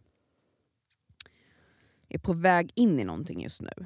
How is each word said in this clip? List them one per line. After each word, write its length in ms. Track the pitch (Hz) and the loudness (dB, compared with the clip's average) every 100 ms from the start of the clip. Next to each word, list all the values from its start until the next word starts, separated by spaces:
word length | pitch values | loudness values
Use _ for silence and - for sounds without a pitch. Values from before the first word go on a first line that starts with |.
| - _ _ _ _ _ _ _ _ _ _ _ - _ _ _ _ _ _ _ _ | -6 _ _ _ _ _ _ _ _ _ _ _ -18 _ _ _ _ _ _ _ _
är 80 | 156 | -6
på 140 | - | -2
väg 380 | 165 180 175 170 - | 2 4 4 2 2
in 240 | 240 147 | 4 4
i 40 | |
någonting 380 | 92 82 - 82 | 0 -4 -8 -8
just 200 | - - | -8 -10
nu. 100 | - - | -10 -12